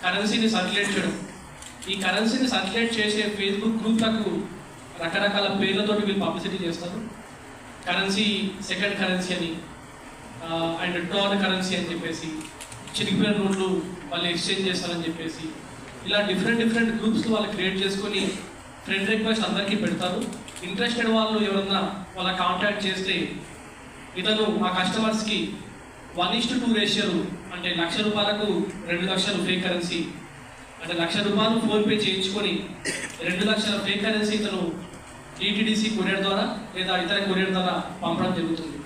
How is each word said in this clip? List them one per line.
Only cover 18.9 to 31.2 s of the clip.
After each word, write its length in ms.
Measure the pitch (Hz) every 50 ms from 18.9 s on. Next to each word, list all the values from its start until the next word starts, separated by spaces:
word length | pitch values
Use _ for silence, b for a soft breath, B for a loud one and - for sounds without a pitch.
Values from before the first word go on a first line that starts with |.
| 190 196 196 208 220
రిక్వెస్ట్ 320 | 214 220 226 220 - - 170
అందరికీ 280 | - 185 202 196 214
పెడతారు. 440 | 214 - 180 180 - 175 180 180 220 - - - - - - - - 185 185
ఇంట్రెస్టెడ్ 420 | 196 196 240 240 233 240 233 226 220
వాళ్ళు 220 | 220 220 220 220 214 214 196
ఎవరన్నా 320 | 196 196 196 190 196 190 190 190 - - - - -
వాళ్ళ 140 | 190 180 185 185 180 180
కాంటాక్ట్ 440 | 180 180 185 202 208 202 202 196
చేస్తే 300 | 185 185 185 190 190 190 - - - - - - - - - - - - - - - - - - - - 180
ఇతను 260 | 190 214 214 208 214 202 170 190 190
ఆ 40 | 180 180 185
కస్టమర్స్‌కి 600 | 185 185 - 226 220 220 220 220 - 214 214 180 - - - - - - - - - - - - - - -
వన్ 180 | 175 180 185 - 233
is 80 | 240 -
to 80 | 269 262
టూ 100 | - 233 220 214
రేషియోలు, 420 | 202 196 190 196 202 190 180 165 - - - - - - -
అంటే 140 | 180 180 180 170 165 170
లక్ష 140 | 165 - 214 208
రూపాయలకు 420 | 208 208 208 208 208 208 208 208 202 180 170 - - - - - 175
రెండు 180 | 175 170 180 190
లక్షలు 280 | 190 180 - 208 202 175 170
ఫేక్ 180 | 180 185 180 185
కరెన్సీ, 360 | 185 180 175 170 - - 165 160 - - - - - - - - - - - - - - -
అంటే 140 | 165 165 165 165 165
లక్ష 140 | 165 - 208